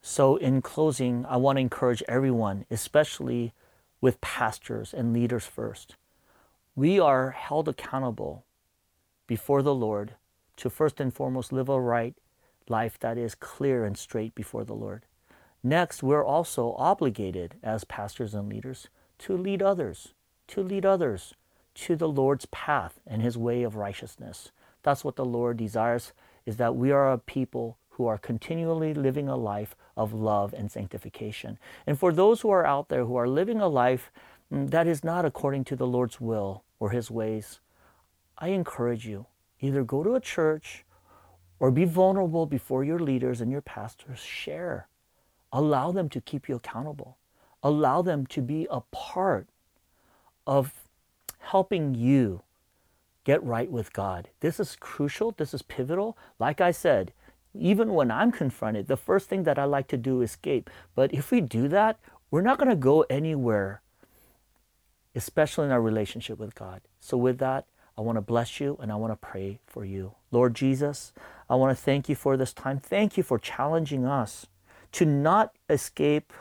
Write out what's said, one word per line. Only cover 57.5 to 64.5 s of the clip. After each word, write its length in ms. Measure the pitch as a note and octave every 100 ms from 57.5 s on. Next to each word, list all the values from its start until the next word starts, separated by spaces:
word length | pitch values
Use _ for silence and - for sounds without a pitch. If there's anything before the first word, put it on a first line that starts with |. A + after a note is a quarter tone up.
| -
even 380 | E3 G3+ A3
when 160 | F3+ B2+
I'm 220 | A2+ A3+
confronted, 560 | - C#3 - A2 G#2+ F#2+
the 100 | C3
first 320 | - F#3+ -
thing 140 | F#3+
that 160 | D#3+ C#3+
I 60 | C#3
like 220 | C#3 C3+
to 80 | C3
do 240 | A#2+ B2+
is 100 | A2+
escape. 400 | - D3+ C3 - - - -
But 180 | C3+
if 160 | C3 -
we 100 | B3
do 280 | C3+ A2+ C#3
that, 320 | F#3 A3 A3 - - _
we're 100 | D3+
not 160 | G#3 C4+
gonna 180 | C4+ F#3+
go 260 | C3 D3+ -
anywhere, 720 | C3+ D#3+ D3+ A#2+ G#2+ G2 G2 _ _ _ _ _ _ _